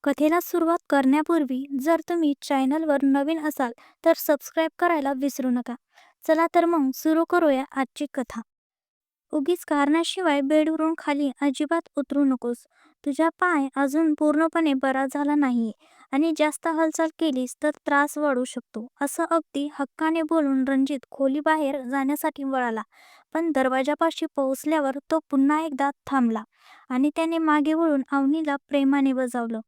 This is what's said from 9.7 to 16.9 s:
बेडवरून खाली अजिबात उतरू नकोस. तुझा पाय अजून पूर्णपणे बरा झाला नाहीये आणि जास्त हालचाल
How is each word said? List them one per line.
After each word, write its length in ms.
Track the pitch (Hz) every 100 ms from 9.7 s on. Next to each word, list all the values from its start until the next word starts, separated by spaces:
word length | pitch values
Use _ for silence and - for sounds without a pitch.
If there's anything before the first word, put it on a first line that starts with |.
| 294 285 320 339 - 359 285
बेडवरून 520 | 269 311 311 320 311 330
खाली 320 | - 285 285 254
अजिबात 460 | 285 262 302 330 - -
उतरू 280 | 285 277
नकोस. 400 | 277 262 240 240 _ _ _ _
तुझा 240 | - 277 320 -
पाय 260 | 359 320 269 277
अजून 360 | 277 285 330
पूर्णपणे 580 | 302 302 294 320 339 320
बरा 300 | 269 269 262 269
झाला 280 | 285 285
नाहीये 380 | 294 277 240 226 - _ _ -
आणि 200 | 269 320 311
जास्त 300 | 302 - 339
हालचाल 400 | 320 320